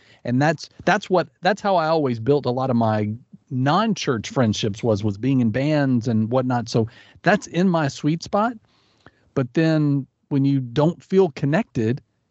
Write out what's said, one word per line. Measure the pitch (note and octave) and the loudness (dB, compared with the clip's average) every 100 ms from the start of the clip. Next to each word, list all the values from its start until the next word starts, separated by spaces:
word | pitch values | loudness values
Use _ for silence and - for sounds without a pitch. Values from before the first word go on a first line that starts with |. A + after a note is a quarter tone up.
| _ _ A#2+ | _ _ -4
And | B2+ | 0
that's, | D3+ D#3 - _ | 2 0 -8 _
that's | - G3+ - | 0 0 2
what, | F3+ D#3 _ | 0 0 _
that's | F3+ G#3 | -2 0
how | G3+ F3+ | 0 0
I | D#3 | 2
always | E3 C3+ A#2 | 0 0 -2
built | A#2 C#3+ B2 | 0 0 0
a | |
lot | B2+ C3 | -2 0
of | A#2 | 2
my | A2 G#2+ G#2+ A2+ - - - | 2 2 -2 -6 -12 -20 -8
non-church | B2+ C3 F3+ A3+ F#3 - A2+ - | -2 2 2 0 -2 -2 -4 -2
friendships | C#3+ A2+ G2 A2 G2 | 0 0 0 -4 -2
was, | A#2+ G2+ | 0 0
was | G#2+ G2 | -2 -2
being | B2+ C3 | 0 2
in | A#2 | 0
bands | A#2+ D3 D3+ C3+ B2 A#2 | 0 0 0 2 0 0
and | A2 A2 | 0 0
whatnot. | C3 B2+ B2 A2+ | 0 0 -4 -2
So | A#2+ A2+ - - - | -2 -2 -6 -20 -4
that's | E3 G3+ - | 0 0 -2
in | E3 F#3+ | 0 0
my | E3 C#3 | 2 -2
sweet | - D3+ E3 | -2 -4 -4
spot. | - G3+ A3+ A3+ _ _ _ _ - _ _ | -2 -2 -2 -6 _ _ _ _ -20 _ _
But | C#3 B2+ | -4 -2
then | E3 D#3+ D#3 D3 C#3 B2+ _ - | 0 2 2 2 0 -4 _ -4
when | C#3 | 0
you | C#3 C#3 | 2 0
don't | A#2+ B2+ D#3 - | -2 0 0 0
feel | - F#3+ F3+ | 0 2 2
connected, | - C#3+ E3+ - C3 A2 C3 _ _ _ | 0 -2 0 -2 -2 -2 -2 _ _ _